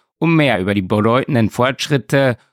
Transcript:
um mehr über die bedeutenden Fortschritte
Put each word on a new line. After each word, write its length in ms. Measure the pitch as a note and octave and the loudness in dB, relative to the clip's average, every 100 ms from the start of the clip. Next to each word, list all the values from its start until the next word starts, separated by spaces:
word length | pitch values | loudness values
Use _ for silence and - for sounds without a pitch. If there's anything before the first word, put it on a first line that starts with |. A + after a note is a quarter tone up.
| _ - | _ -4
um 180 | E3 | 0
mehr 240 | D#3+ C#3+ G#2+ | 2 2 0
über 120 | F#2 | 0
die 80 | G2+ | -2
bedeutenden 680 | F#2 G#2+ G#2+ A#2+ - A#2+ G#2+ | 0 0 2 0 0 0 0
Fortschritte 880 | - B2 C3 - C#3+ - C#3 C3+ A#2+ _ | 0 -2 -2 -2 -4 0 0 0 -2 _